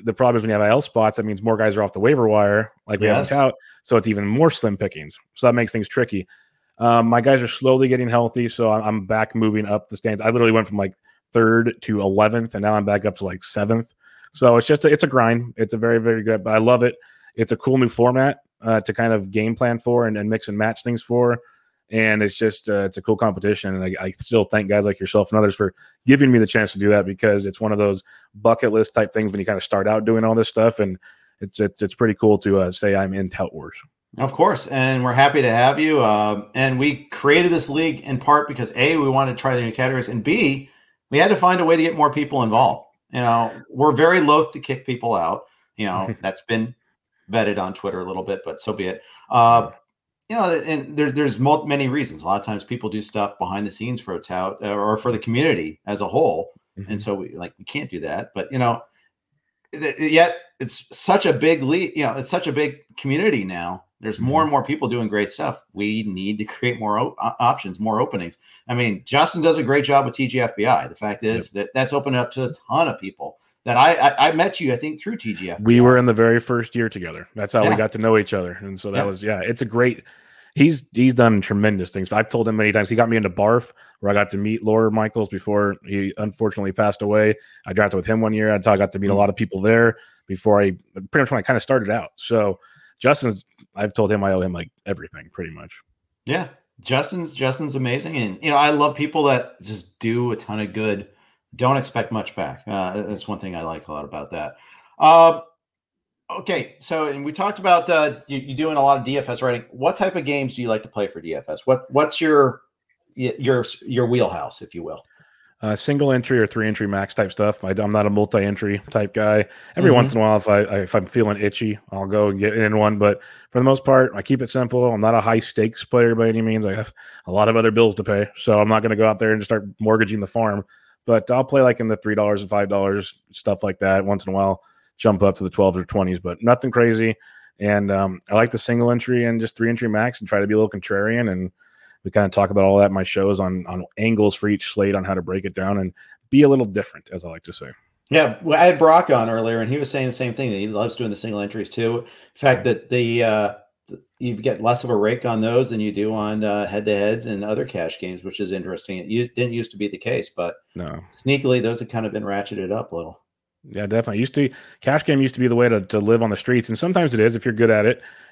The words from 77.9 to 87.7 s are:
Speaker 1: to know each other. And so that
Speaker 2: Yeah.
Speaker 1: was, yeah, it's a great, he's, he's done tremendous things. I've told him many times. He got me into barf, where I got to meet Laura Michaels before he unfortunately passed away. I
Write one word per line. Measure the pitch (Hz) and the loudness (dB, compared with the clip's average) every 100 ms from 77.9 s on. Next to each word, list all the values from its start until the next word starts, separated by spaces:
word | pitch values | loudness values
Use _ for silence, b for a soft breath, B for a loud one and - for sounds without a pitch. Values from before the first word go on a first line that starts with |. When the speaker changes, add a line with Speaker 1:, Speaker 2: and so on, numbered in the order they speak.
Speaker 1:
to | 110 | 0
know | 113 110 | 2 4
each | 104 | 2
other. | 98 90 90 | -4 -6 -10
And | 98 95 | -14 -12
so | 101 | -6
that | 98 | -4
Speaker 2:
Yeah. | 101 | -4
Speaker 1:
was, | 92 | -4
yeah, | 104 98 | -6 -4
it's | 95 120 | -4 -4
a | 110 | -2
great, | 117 123 - - b b b b 147 | 2 2 0 -10 b b b b 4
he's, | 156 147 - | 4 4 -4
he's | 117 131 | 2 4
done | 123 117 104 | 6 4 4
tremendous | - 101 107 98 90 | 0 0 2 0 -4
things. | 98 92 | -8 -2
I've | 107 113 | -2 0
told | 117 110 | -2 0
him | 110 | 0
many | 107 | 2
times. | 107 101 | 2 2
He | 113 | 2
got | 117 | 2
me | 113 | 2
into | 101 | 0
barf, | 90 104 120 - _ b b | 2 2 2 -2 _ b b
where | 101 | 0
I | |
got | 101 101 | 2 0
to | 101 | -2
meet | 104 110 | -4 -2
Laura | 107 110 110 | 0 2 2
Michaels | 110 107 117 104 | 0 -2 -2 -6
before | 95 107 104 101 95 - | -6 -2 0 0 -4 -6
he | 101 98 - | -4 -4 -4
unfortunately | 107 - 110 104 98 | -8 -2 -4 -2 -4
passed | 95 104 - | 0 0 0
away. | 104 107 107 104 B B | 0 2 2 0 B B
I | - | -6